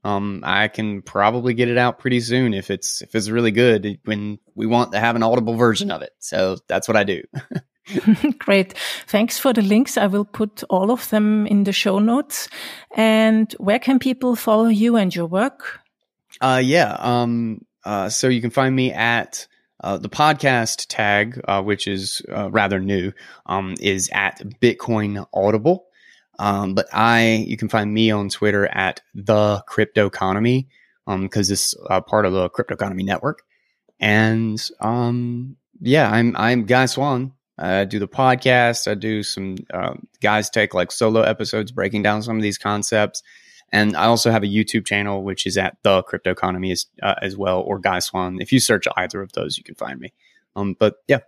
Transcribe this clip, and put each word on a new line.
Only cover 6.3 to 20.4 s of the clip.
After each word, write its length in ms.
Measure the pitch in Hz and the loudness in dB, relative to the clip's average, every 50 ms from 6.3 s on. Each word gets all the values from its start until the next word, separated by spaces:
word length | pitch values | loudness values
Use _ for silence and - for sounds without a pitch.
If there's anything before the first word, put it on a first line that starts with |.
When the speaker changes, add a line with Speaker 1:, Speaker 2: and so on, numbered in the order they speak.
| - 95 95 95 92 - _ | -2 0 0 0 -2 -6 _
Speaker 1:
that's 220 | _ 87 98 - - | _ -4 -4 -2 0
what 80 | 110 | 0
I 80 | 107 101 | 0 2
do. 180 | 101 92 78 - _ - 139 - _ - - _ _ _ _ _ | 0 -2 -4 -6 _ -12 -12 -12 _ -10 -10 _ _ _ _ _
<laughs> 80 | - 196 | -8 -8
Speaker 2:
<laughs> 420 | 180 - 220 220 - - 302 240 | 0 4 4 4 4 2 -2 -2
Great. 360 | - - - 202 196 185 190 - - - - - - - | -4 0 2 2 2 2 0 -6 -10 -10 -10 -10 -10 -8
Thanks 320 | - - 202 220 233 - - | -2 0 0 0 0 -2 -2
for 140 | - 269 233 | 0 0 2
the 80 | 226 | 2
links. 360 | 202 190 208 220 277 - - | 2 4 4 2 2 2 0
I 100 | 247 202 | 0 0
will 180 | 202 190 202 208 | 2 0 -2 -2
put 360 | _ - - 214 208 _ - - - | _ -4 -6 -6 -6 _ -14 -6 -2
all 220 | 196 185 190 208 | 0 0 2 2
of 180 | 254 240 - - | 0 -2 -2 -2
them 380 | 220 214 214 214 214 214 208 | 0 2 2 2 2 2 2
in 160 | - 208 202 202 | 2 2 2 2
the 80 | 190 | 2
show 280 | 190 - - 208 190 202 | 0 0 0 0 2 2
notes. 500 | 208 226 233 277 302 - - - - - - - - - - - - _ - | 2 2 2 0 -2 -4 -8 -10 -10 -12 -14 -16 -16 -16 -16 -18 -20 _ -2
And 520 | - 220 220 220 220 220 220 220 220 220 - - - | 2 2 4 4 4 4 4 4 4 2 0 -2 -4
where 200 | - 196 208 254 | 0 0 0 2
can 180 | - 254 269 | 2 2 2
people 380 | 247 - 262 247 262 262 247 240 | 4 2 0 -2 0 0 0 0
follow 320 | - - 233 214 220 226 | 0 2 2 4 4 4
you 300 | 233 220 202 220 240 233 | 4 4 4 4 4 4
and 180 | 226 196 185 - | 4 2 2 0
your 120 | 175 170 | -4 -4
work? 520 | 165 175 190 226 277 - _ - - - - _ _ _ _ _ _ _ _ _ _ - - | -2 0 0 0 -2 -4 _ -14 -14 -14 -16 _ _ _ _ _ _ _ _ _ _ -8 -2
Speaker 1:
Uh, 200 | - 131 131 131 | 0 2 2 2
yeah. 360 | 131 131 151 170 143 104 - - | 2 4 4 4 4 2 -2 -4
Um, 680 | - 120 123 123 120 117 117 117 117 113 110 - - _ _ _ _ | -2 0 2 2 2 0 0 -2 -2 -4 -6 -8 -14 _ _ _ _
uh, 240 | 98 104 101 95 107 | -4 -4 -2 -2 -2
so 180 | - - - | -2 0 2
you 140 | 131 127 120 | 2 2 2
can 80 | 113 117 | 0 0
find 260 | - 139 131 131 131 | 0 2 2 2 2
me 160 | 131 131 127 | 2 0 0
at, 560 | - 90 113 117 117 117 - - - - - _ _ _ _ _ _ _ - | 0 0 0 2 2 0 -2 -6 -12 -14 -14 _ _ _ _ _ _ _ -6
uh, 120 | 87 98 | -6 -6
the 120 | 85 - 104 | -6 -6 -10
podcast 800 | - - 151 156 151 147 | 0 2 2 2 2 2